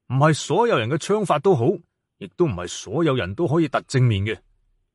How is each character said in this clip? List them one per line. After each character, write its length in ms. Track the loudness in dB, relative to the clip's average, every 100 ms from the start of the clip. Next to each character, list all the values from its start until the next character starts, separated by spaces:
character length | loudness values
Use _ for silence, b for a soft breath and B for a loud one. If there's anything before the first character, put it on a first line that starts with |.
| -4
唔 60 |
係 200 | 2 2
所 340 | 2 0 0 2
有 100 | 0
人 100 | 0
嘅 80 | -4
槍 280 | -2 -2
法 140 | 0 2
都 160 | 2 2
好， 100 | 2 -2 -6 _ _ -18
亦 80 | -8 -2
都 100 | -2
唔 60 |
係 160 | -2 -8
所 360 | -10 -6 -2
有 100 | 0 0
人 180 | -4
都 140 | -4 -2
可 120 | 0
以 80 | 0
突 120 | -2 0
正 140 | 2
面 200 | 2 2
嘅。 160 | -2 -6 _ _ _ _ _